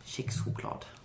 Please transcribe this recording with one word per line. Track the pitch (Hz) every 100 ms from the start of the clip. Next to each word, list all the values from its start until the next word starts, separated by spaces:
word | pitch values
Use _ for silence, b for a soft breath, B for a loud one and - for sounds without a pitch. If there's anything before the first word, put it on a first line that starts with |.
kexchoklad. | - - - - 107 - - - - -